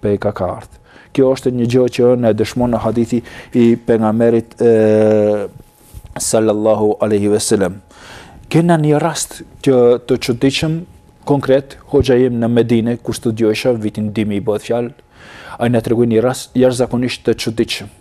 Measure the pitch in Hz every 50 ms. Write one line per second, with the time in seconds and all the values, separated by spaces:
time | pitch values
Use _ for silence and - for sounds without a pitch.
0 | - 104 104 98 - 104 95 - 95 90 85 - - - - - _ _ - -
1 | - _ _ - 135 131 135 135 - 135 127 123 120 117 120 127 127 120 - -
2 | 120 120 127 123 123 113 107 104 110 - - 123 123 120 120 110 - 113 107 120
3 | 117 113 - 120 - - - - - - - 131 120 117 117 113 - - 120 110
4 | 113 107 107 113 117 117 117 117 113 - - - 120 117 113 110 110 107 107 107
5 | 110 110 107 107 104 104 104 104 101 95 - - - _ _ _ _ - - -
6 | - - - - - - - 113 110 110 104 107 107 110 110 107 107 107 107 -
7 | - 107 107 101 101 104 104 104 - - 113 104 95 90 92 101 - _ - -
8 | - - - - - - - - - - - 156 165 175 170 160 151 151 151 147
9 | 156 170 147 - - - - - - - - - - 139 131 123 123 120 123 117
10 | - - 131 123 - - 123 117 139 135 135 - - 156 160 165 180 - - -
11 | _ _ _ _ - - 147 143 - - 131 139 135 - - - - - - 143
12 | 131 127 127 123 127 127 120 117 117 113 120 117 113 117 123 117 110 120 120 117
13 | _ - 113 - - 123 110 110 113 107 104 - - 131 123 113 107 107 - -
14 | 107 107 101 113 107 104 104 101 92 110 104 107 - - 117 120 120 120 - _
15 | _ _ _ - - - - - - - - - 120 120 120 117 - - 120 113
16 | 120 120 113 110 113 127 127 - - - _ 123 127 127 127 120 127 - - 120
17 | 123 123 - - _ - 113 - - 120 110 113 117 110 - - 101 104 _ _